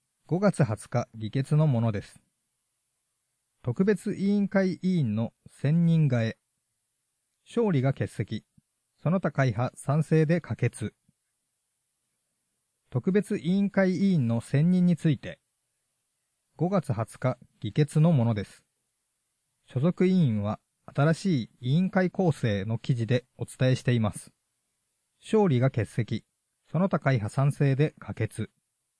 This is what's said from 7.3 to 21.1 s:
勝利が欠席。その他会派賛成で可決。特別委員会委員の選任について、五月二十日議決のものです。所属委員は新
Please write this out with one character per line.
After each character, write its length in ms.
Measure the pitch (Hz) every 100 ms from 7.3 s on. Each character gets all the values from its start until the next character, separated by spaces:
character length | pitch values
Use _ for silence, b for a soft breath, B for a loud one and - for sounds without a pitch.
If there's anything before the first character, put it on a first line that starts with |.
| _ -
勝 260 | - 220
利 80 | 151
が 140 | 131
欠 140 | - 101
席。 360 | - 107 110 - _ _ _ _ _
そ 80 | 147
の 100 | 185
他 120 | 170
会 160 | - 135
派 220 | 104 123 -
賛 260 | - 151
成 240 | - 160 151
で 160 | 170
可 140 | - 107
決。 360 | 123 - 110 - _ _ _ _ _ _ _ _ _ _ _ _ _ _ _ _ _ _ _
特 220 | 127 196
別 260 | 196 - 202
委 80 | 165
員 240 | 196 202
会 260 | - 190 180
委 180 | 196
員 140 | 175 117
の 120 | 117
選 300 | - 139 165
任 160 | 180 175
に 100 | 175
つ 120 | 160
い 100 | 127
て、 200 | 92 76 _ _ _ _ _ _ _ _ _ _ _ -
五 120 | 170
月 240 | 196 -
二 140 | 101 113
十 120 | -
日 200 | 131 - - _
議 120 | 110
決 280 | - 151 156
の 120 | 165
も 120 | 151 117
の 80 |
で 100 | 104
す。 200 | 95 - _ _ _ _ _ _ _ _ _ _ _
所 140 | 127
属 260 | 160 - 185
委 40 |
員 320 | 185 147 107
は 160 | 101 - _ _ -
新 280 | - 147